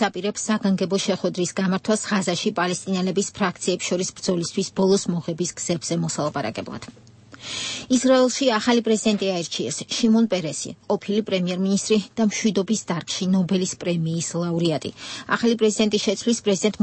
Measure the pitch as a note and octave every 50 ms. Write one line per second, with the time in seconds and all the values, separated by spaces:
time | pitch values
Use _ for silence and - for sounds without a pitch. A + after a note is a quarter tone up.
0 | A3 G3 - F3+ F3+ G3+ G#3+ - - - G#3+ G#3 - G3+ F#3+ F3 F#3+ E3+ F#3+ G3
1 | - - F#3+ - - F3 - F3+ F3 - - - F#3+ F#3 F#3 F#3+ - - G#3+ A3
2 | - - G#3+ G3 F#3 F#3 F3 - - A3 G#3+ E3+ F3 F3+ F3+ - - F#3+ G3 F#3
3 | F#3 F#3+ E3+ F#3+ G3+ - - - G#3 F3+ F3 - - G3 F3+ F#3 - - F#3+ F3+
4 | F#3 - - - - - F#3 E3+ E3+ - - G3 F#3 - - - F#3+ F#3+ G3 G3+
5 | - - F3 E3+ - - E3 D#3+ F3+ D#3+ - - - - F3 D#3 - - E3 E3+
6 | E3+ D#3+ - - D3 D3+ - - A#2 G#2+ - G2 - A2+ C3+ - - - - -
7 | - - - - - - - - - - - - - - - - - - B3+ A#3+
8 | - B3+ C4 B3+ B3+ B3+ - - C#4 B3+ A3 G#3+ - B3 A#3+ A#3+ A3 A3+ A3 G#3
9 | - A3 G#3 G3 G3+ F#3+ F#3 F3 E3 - - - D3+ A2+ - - - - - -
10 | - A3 A3 A3+ A#3 G#3+ F#3+ F3+ D3+ D3+ - - - - - - _ - G3+ G3
11 | - - G3+ A3 A3 - F#3+ F#3 F3+ F3 F3+ F3+ F#3+ F#3+ G3+ G3 - - A3 G#3+
12 | F#3 - _ - A3+ G#3 - - - A3 F#3 G3 F#3+ F3+ A3 - - - F3 D#3+
13 | - - - - F#3+ F#3 F#3+ F#3+ F3+ D#3 G3 F#3 F#3 F#3 - - - F3+ F3 E3+
14 | D#3+ D#3+ E3 E3+ D#3+ - - E3+ F3 F3 E3+ E3+ E3+ E3 D3+ C3+ - - - -
15 | - - - - - - - G#3 A#3 A#3 A#3+ A3 A3 G#3+ G3+ - A3 G#3+ G#3+ G#3
16 | - G#3+ G3 - - A#3 A#3 - - G#3 G3 - - G#3+ - -